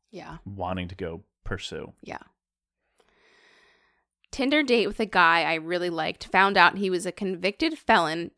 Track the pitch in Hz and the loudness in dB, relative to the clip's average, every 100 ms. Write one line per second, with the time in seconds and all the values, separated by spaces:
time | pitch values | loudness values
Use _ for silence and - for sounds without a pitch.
0 | _ 190 170 160 - 98 90 92 90 92 | _ -20 -18 -18 -16 -10 -8 -6 -8 -10
1 | 87 82 - _ - - - 76 - - | -10 -10 -16 _ -10 -8 -8 -12 -14 -16
2 | - - - _ _ _ _ _ _ _ | -16 -16 -18 _ _ _ _ _ _ _
3 | _ _ _ _ _ _ _ _ _ _ | _ _ _ _ _ _ _ _ _ _
4 | _ _ _ - 247 294 277 240 196 - | _ _ _ -4 0 2 2 2 2 -2
5 | 214 190 165 170 151 160 160 175 175 165 | -2 4 4 4 2 -2 -4 -4 -2 -4
6 | 160 175 - 185 196 196 175 - 196 180 | -6 -6 0 4 4 6 6 4 -2 -2
7 | 180 - 196 185 185 - 320 311 - 220 | -4 -6 -6 -4 -4 -2 -4 -2 2 2
8 | 160 160 170 | 2 -2 -8